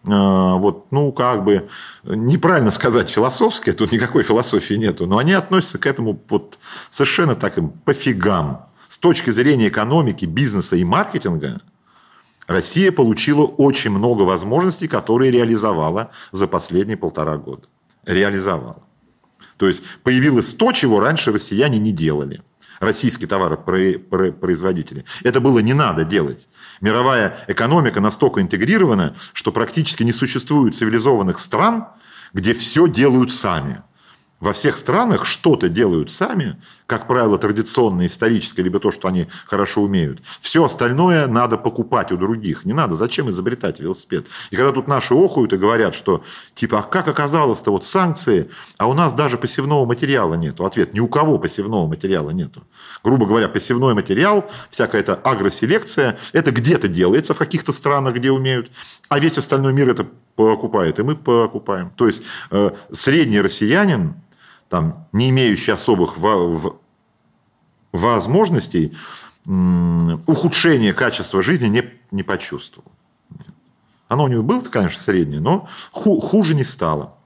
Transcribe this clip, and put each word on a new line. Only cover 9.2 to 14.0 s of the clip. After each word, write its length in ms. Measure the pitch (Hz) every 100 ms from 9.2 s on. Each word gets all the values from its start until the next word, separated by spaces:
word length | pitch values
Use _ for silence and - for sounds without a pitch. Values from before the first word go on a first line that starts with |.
| -
зрения 380 | 110 135 135 107
экономики, 560 | 107 110 156 131 90
бизнеса 500 | 85 80 135 101 -
и 80 | 87
маркетинга 760 | 87 135 208 - 98 80 71 60 _ _ _ _ _ _ _ _
Россия 460 | - 90 - 160 190
получила 540 | 160 120 107 - 147
очень 440 | 143 - 135 135 113
много 320 | 98